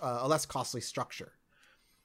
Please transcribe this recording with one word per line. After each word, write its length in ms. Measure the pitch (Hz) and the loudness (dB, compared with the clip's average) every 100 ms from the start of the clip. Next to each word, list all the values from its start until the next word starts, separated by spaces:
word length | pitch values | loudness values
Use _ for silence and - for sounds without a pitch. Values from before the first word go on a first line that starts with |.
uh, 180 | 135 120 | -2 0
a 60 | 131 | 4
less 160 | 156 | 4
costly 360 | 151 135 120 123 | 4 -2 -2 -4
structure. 520 | - - - - - _ _ _ - - _ _ | -4 -2 -4 -4 -12 _ _ _ -20 -20 _ _